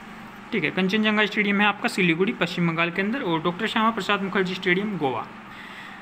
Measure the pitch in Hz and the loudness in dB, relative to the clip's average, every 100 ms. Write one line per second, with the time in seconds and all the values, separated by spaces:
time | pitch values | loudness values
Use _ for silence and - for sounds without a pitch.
0 | - - - - - 214 147 185 190 214 | -16 -16 -16 -16 -4 -2 0 2 2 2
1 | 214 214 208 220 202 202 208 202 233 - | 4 4 2 2 2 4 4 2 -2 2
2 | 180 160 208 240 - - 170 160 170 180 | 2 4 2 0 -2 2 2 2 0 0
3 | 196 277 202 160 175 175 220 233 220 226 | -2 -2 0 0 0 -2 -2 2 2 2
4 | 180 202 190 196 180 185 185 175 214 185 | 0 0 0 0 0 -2 0 2 0 0
5 | 139 113 - - - - - - - - | 0 -2 -6 -12 -16 -16 -16 -16 -16 -16